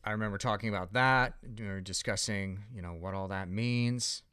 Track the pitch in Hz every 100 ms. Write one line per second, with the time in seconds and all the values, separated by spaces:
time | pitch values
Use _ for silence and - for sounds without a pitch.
0 | 107 107 107 101 127 104 113 101 90 113
1 | 131 131 123 - - 110 104 95 92 92
2 | - 98 - 104 98 95 104 120 87 85
3 | 92 95 95 95 92 98 120 120 120 123
4 | - - _